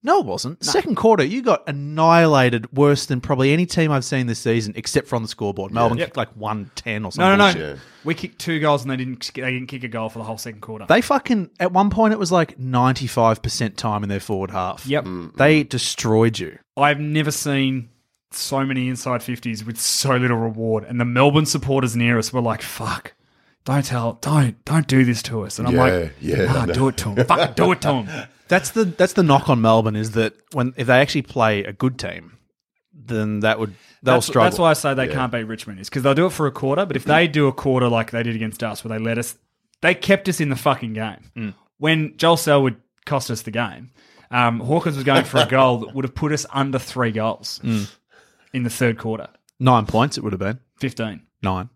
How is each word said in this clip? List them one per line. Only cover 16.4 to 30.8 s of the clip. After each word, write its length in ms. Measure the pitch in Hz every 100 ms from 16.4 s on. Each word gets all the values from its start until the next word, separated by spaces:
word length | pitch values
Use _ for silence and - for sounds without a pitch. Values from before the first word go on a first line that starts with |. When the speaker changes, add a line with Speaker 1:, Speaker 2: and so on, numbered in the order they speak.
| 82 - _ -
Speaker 2:
I've 220 | 143 147
never 320 | 151 151 151
seen 580 | 143 147 139 135 131 117 _ _ _ _
so 320 | - - 135
many 240 | 135 131 127
inside 340 | 123 135 123
fifties 420 | - 120 120 107 107
with 140 | 113
so 360 | - - 135 127
little 220 | 123 117
reward. 460 | 113 110 113 110
And 180 | 113 120
the 40 | 120
Melbourne 420 | 123 143 147 156
supporters 480 | - 135 135 127 117
near 240 | 120 117
us 120 | 110
were 100 | 127
like, 200 | 120 107
"Fuck, 520 | - - 110 90 - _ _ _ _ _ -
don't 180 | 139
tell, 360 | 135 123 117 113
don't, 420 | 143 151 127 -
don't 220 | - 160 156
do 160 | 131 123
this 180 | 113
to 180 | - 117
us." 160 | 98 -
And 100 | 120
I'm 60 | 123
Speaker 3:
Yeah, 60 |
Speaker 2:
like, 300 | 127 90 80 71
Speaker 3:
yeah, 240 | - - 95
Speaker 2:
"Nah, 200 | 135 113
Speaker 3:
no. 80 |
Speaker 2:
do 140 | 85 135
it 80 | -
to 120 | 110
'em. 160 | 101 123
Fucking 280 | 170 165 -
do 160 | 175
it 100 | 175
to 80 | 156
'em." 180 | 135 101
Speaker 1:
<laughs> 200 | 151 - _ _
That's 200 | 180 -
the, 140 | 226 202
that's 260 | - 185
the 120 | -
knock 260 | 170 139 -
on 100 | 123
Melbourne 380 | 113 113 110 107
is 140 | 110
that 220 | 107 113 _ _
when, 200 | 143 123
if 100 | 131